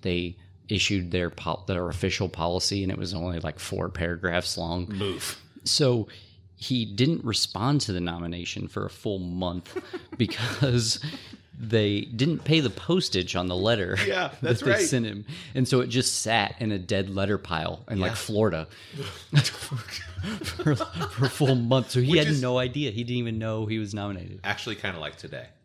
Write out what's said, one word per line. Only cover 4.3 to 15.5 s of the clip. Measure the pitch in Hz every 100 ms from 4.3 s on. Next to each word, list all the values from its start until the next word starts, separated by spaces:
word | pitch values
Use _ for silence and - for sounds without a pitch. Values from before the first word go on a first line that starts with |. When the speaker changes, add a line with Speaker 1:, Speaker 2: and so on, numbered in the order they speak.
| 85 90 -
Speaker 1:
long. | 82 87 90
Speaker 2:
Move. | 98 101 90 - - - -
Speaker 1:
So | - - 143 117 104 - - - - -
he | - 127
didn't | 110 101 135 170
respond | - 101 - 90 117 147
to | -
the | 92
nomination | 87 85 85 87 87 - 98
for | -
a | 98
full | - 110 98
month | 90 90 90 87 - - - 349
<laughs> | - -
because | 113 - 117 - 143 120 113 - 151 - - - _ -
they | 117 110 104 101
didn't | 110 113 135 156
pay | - 160
the | 135
postage | - - 180 180 95 90 92
on | 90
the | 90
letter | 101 117 92 95 98
Speaker 2:
Yeah, | 190 160 -
Speaker 1:
<laughs> |
Speaker 2:
that's | - -
Speaker 1:
that |
they | -
Speaker 2:
right. | 202
Speaker 1:
sent | 175 131 113
him. | 101 104 165 -